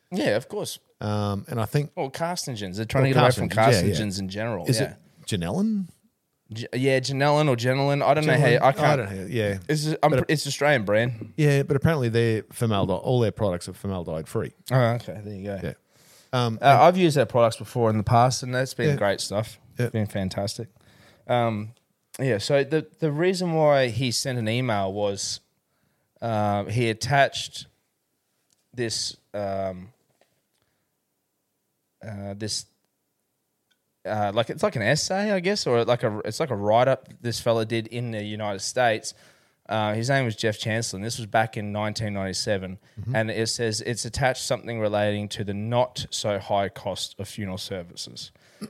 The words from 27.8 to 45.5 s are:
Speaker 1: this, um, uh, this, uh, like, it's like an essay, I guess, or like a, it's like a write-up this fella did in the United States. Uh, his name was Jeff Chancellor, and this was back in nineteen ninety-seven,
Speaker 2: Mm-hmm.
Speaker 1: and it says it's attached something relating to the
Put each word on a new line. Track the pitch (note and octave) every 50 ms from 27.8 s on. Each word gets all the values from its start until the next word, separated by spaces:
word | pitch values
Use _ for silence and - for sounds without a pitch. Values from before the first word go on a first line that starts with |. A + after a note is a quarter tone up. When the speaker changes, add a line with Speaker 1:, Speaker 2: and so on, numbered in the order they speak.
| _ _ _ _ _ _ _ _ _ _ _ _ _ _ _ _ _ _ -
Speaker 1:
this, | B2 A#2+ A2 - - - - - - _ _ -
um, | G#2 G2+ G2 G2 G2 G2 F#2+ F#2 F2+ F#2 A2 _ _ _ _ _ _ _ _ _ _ _ _ _ _ _ _ _ _ _ _ _ _ _ _ _ _ _ _ _ _ _ _ _ _ _ _ _ _ _ _ _ _ -
uh, | A2 G#2 G2+ G2+ G2+ G2
this, | G2+ - - - - - - _ _ _ _ _ _ _ _ _ _ _ _ _ _ _ _ _ _ _ _ _ _ _ _ _ _ -
uh, | F2+ G#2+ G#2+ G#2 G2+ G2+
like, | A#2 A2+ -
it's | D#3 D#3+ -
like | G#3 -
an | -
essay, | G2 A2 D3 D3+ - - F#3+ F#3+ G#3 G#3+
I | G3+ F#3
guess, | E3+ F#3+ G#3 G3+ -
or | D3 B2 A#2 A#2
like | A2 A#2+ A#2 -
a, | A#2 G#2 G#2+
it's | - - G#2+ -
like | D#3+ C#3
a | A#2+
write-up | G2 G2+ G#2 G#2+ A#2 B2+ C3+ C3 - - - - -
this | - A#2+ G#2+ -
fella | - A#2+ A2+ A2+ A2
did | A2 A#2+ A2+ A2
in | - A2+ A#2+ B2 A#2+
the | A2+ G#2+ G#2
United | G#2 G#2+ G#2 G#2+ G#2 G2+ F#2+
States. | - - - B2 B2 A#2 A2 A2 - - - _ - - _ _ _ _ _ _ _
Uh, | - G#2+ A2 G#2+ G#2+ G#2+
his | A2 A#2 B2+
name | C#3 C#3 B2+
was | A#2 G#2
Jeff | - - A2 G2+
Chancellor, | - - A#2 G#2+ A2 - - -
and | F#2+ G2+
this | A#2 A#2
was | - A2+
back | G2 - A2+ A2 A2+ -
in | A2+ G#2 G#2 G2+
nineteen | G#2 G#2+ G#2+ G2+ - A2+ G#2+ G2+
ninety-seven, | G2 F#2+ F#2+ F#2+ - - A2+ G#2 F#2+ F#2+ F#2 F#2+ - _ _ _ A2
Speaker 2:
Mm-hmm. | F2+ G#2+ C3
Speaker 1:
and | A2 A2 A2
it | F#2 G#2+ A2+ A2
says | - - A#2+ A2+ G#2+ G#2+
it's | - A#2 A#2 - -
attached | A#2 - - C#3 C3 B2+ - -
something | - C3+ A#2 - A2 A#2 A2+
relating | G#2+ G#2 G#2 G#2 G#2 G#2 G#2 G#2 G#2 G2+
to | - - G#2
the | G2